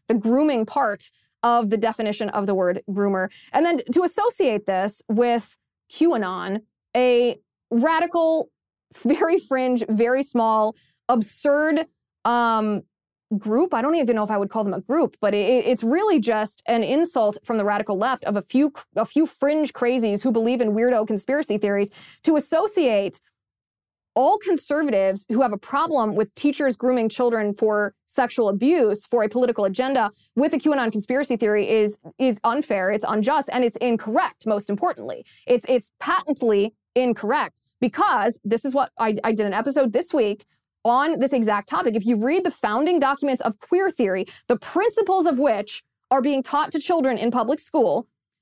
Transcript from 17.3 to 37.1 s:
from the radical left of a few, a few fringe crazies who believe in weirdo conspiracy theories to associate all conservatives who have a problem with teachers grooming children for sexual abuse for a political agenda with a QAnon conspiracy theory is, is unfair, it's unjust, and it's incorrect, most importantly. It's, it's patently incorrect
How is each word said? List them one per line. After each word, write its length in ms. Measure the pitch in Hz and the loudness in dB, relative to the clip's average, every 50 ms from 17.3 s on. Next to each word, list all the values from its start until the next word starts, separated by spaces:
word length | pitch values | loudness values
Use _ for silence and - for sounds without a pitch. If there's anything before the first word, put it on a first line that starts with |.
| 208 - - | -2 -4 -6
from 140 | - 233 220 | -4 -2 0
the 80 | 196 | 0
radical 320 | 208 208 208 214 - 202 185 | 0 0 -2 -2 -2 -2 -2
left 260 | 214 254 269 - - | 0 -2 -2 -2 -4
of 120 | - 208 | -4 -4
a 60 | 202 | -4
few, 300 | - - - 254 294 302 - - - _ _ | -4 -2 0 2 2 2 0 -6 -16 _ _
a 100 | 202 226 | -4 -4
few 200 | - - 285 320 | 0 0 0 0
fringe 480 | - - - 277 285 302 311 302 254 - | 0 0 0 0 2 2 2 0 -2 -2
crazies 480 | - 247 240 254 254 226 214 202 202 | -2 0 0 2 2 0 0 -2 0
who 100 | - 262 | -2 0
believe 300 | 220 226 226 233 254 240 | 0 2 0 0 0 0
in 120 | 240 214 202 | 0 0 0
weirdo 340 | 220 233 247 247 220 214 - | 2 2 2 2 0 0 -2
conspiracy 500 | 214 196 - - 269 294 311 - 208 208 | -4 -4 -2 -2 -2 -2 -2 -2 -2 -2
theories 320 | 214 202 202 202 202 202 - - - - - _ - | 0 0 0 0 -2 -2 -4 -14 -20 -20 -20 _ 0
to 120 | - 311 | 2 2
associate 840 | 302 - - 320 320 381 415 - 370 311 247 220 202 196 - - - - _ _ _ _ _ _ _ _ _ _ _ _ _ _ _ _ _ _ | 2 0 0 0 0 0 0 0 0 2 2 2 2 0 -2 -8 -12 -18 _ _ _ _ _ _ _ _ _ _ _ _ _ _ _ _ _ _
all 240 | 220 254 311 403 415 | 2 4 4 2 2
conservatives 880 | - 359 359 294 - - 285 302 320 285 220 196 190 190 190 196 - - | 0 -2 -2 -2 -2 -2 -2 -2 0 0 0 2 2 0 0 -2 -4 -2
who 120 | 220 240 | 0 0
have 100 | 269 233 | 2 0
a 60 | 208 202 | 0 -6
problem 580 | - - - 277 320 339 311 269 226 214 180 | -8 -6 -2 -2 -2 0 0 0 0 0 0
with 180 | 196 214 - _ | -2 -2 -2 _
teachers 400 | - - 294 277 - 294 262 220 - | -2 -2 -2 0 0 0 -2 -2 0
grooming 320 | 233 254 254 247 226 220 | 0 0 0 2 0 -2
children 440 | - - 247 240 233 220 208 208 202 | -2 0 0 0 0 0 -2 -4 -2
for 420 | - 226 214 208 208 208 202 - _ _ | 0 0 0 2 0 0 -2 -6 _ _
sexual 420 | - - - 247 233 - - 226 202 | -6 -2 -2 -2 0 0 0 0 0
abuse 580 | 196 190 226 277 349 339 240 214 208 208 - - | 0 2 2 2 4 4 2 2 0 -2 -4 -2
for 160 | - 240 214 | 0 0 0
a 40 | 220 | 0
political 380 | - 247 254 240 233 - 202 | 0 0 0 0 0 0 -2
agenda 460 | 190 190 - 254 262 277 254 208 208 - _ _ _ _ | -2 0 -2 -2 0 0 0 0 -2 -4 _ _ _ _
with 180 | 226 277 320 320 | 0 0 0 0
a 60 | 277 | 0
QAnon 320 | - 311 294 277 240 226 | 0 0 2 2 0 -2
conspiracy 440 | - 214 196 - 254 277 294 - 247 | -2 -4 -4 -2 -2 -2 0 -2 -2
theory 320 | 214 233 208 208 208 196 - | 0 0 2 2 2 2 2
is, 300 | 226 220 208 208 208 - _ 170 - - | 2 2 2 0 -2 -6 _ -20 -6 -2
is 200 | 269 262 220 - - | 0 0 0 0 0
unfair, 480 | 233 233 285 302 - 220 190 185 190 | 0 0 0 -2 -2 -2 -2 0 0
it's 140 | 208 214 - - | -2 -2 -2 -2
unjust, 420 | 214 214 208 247 302 302 277 - | -2 0 0 2 0 0 -2 -2
and 120 | - 247 254 | -2 -2 -2
it's 100 | 233 - - | -2 -2 -2
incorrect, 680 | 240 247 233 220 - 226 220 320 415 - - _ - | -2 -2 -2 -2 -2 -2 -2 0 -2 -2 -6 _ -4
most 240 | 220 214 208 208 - | -2 -2 -2 -2 -4
importantly. 560 | 208 202 - 359 - - 107 123 - - - - _ _ _ - | -4 -2 -2 -4 -4 -6 -10 -12 -12 -12 -14 -20 _ _ _ 0
It's, 180 | 247 233 - - | 0 0 2 0
it's 220 | 262 247 - - - _ | 0 0 0 -4 -12 _
patently 760 | - - 339 - - 302 294 - 262 226 208 202 196 226 - _ _ _ _ | -4 -2 -2 -2 -2 -4 -4 0 0 2 2 2 2 0 -4 _ _ _ _
incorrect 640 | 247 254 247 | 0 0 0